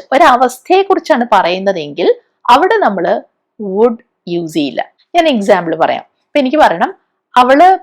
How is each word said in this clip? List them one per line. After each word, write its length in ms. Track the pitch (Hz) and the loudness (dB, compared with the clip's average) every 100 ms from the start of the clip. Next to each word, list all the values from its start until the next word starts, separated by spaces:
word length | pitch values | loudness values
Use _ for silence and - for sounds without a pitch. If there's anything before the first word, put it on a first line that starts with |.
| - | -4
ഒരവസ്ഥയെ 680 | 262 320 247 254 - - 370 | 2 4 4 0 -2 -2 0
കുറിച്ചാണ് 440 | 392 381 - 285 233 | 0 -2 0 -2 -2
പറയുന്നതെങ്കിൽ 840 | 202 170 185 196 190 147 143 269 494 _ _ - | -2 -2 -2 -4 -4 -6 -4 -2 -2 _ _ 0
അവിടെ 280 | 254 370 453 | 2 2 0
നമ്മൾ 440 | 285 190 180 233 - _ _ - | 0 -2 -2 -4 -6 _ _ -14
would 340 | 202 190 240 226 _ _ - | -8 0 0 -2 _ _ -8
യൂസ് 260 | 175 165 | -8 -6
ചെയ്യില്ല. 360 | 156 143 - - _ _ 349 | -4 -4 -6 -10 _ _ -2
ഞാൻ 120 | 320 | 0
എക്സാമ്പിൾ 480 | 247 196 190 170 160 | 0 0 0 0 -2
പറയാം. 240 | 147 127 | -2 -4
ഇപ്പൊ 400 | - _ _ 294 | -10 _ _ -2
എനിക്ക് 180 | 262 302 | 0 2
പറയണം, 360 | 240 175 269 381 _ _ _ - | 2 2 -4 -6 _ _ _ 0
"അവള് 400 | 247 277 359 370 | 2 4 4 4